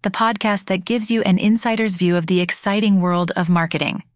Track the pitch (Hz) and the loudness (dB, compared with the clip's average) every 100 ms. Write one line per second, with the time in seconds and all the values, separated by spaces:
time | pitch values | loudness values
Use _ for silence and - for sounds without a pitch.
0 | 202 190 226 220 220 202 - 190 180 233 | -4 0 -2 0 -2 -2 -2 -4 -2 -4
1 | 214 226 202 180 214 226 240 220 220 180 | 0 0 2 2 2 2 0 -2 -2 0
2 | 180 175 165 180 175 - 208 202 208 190 | 2 2 2 0 0 -2 -2 0 2 2
3 | 180 175 175 - 170 175 165 156 147 - | 2 0 0 -2 0 2 0 -2 -2 -4
4 | - | -10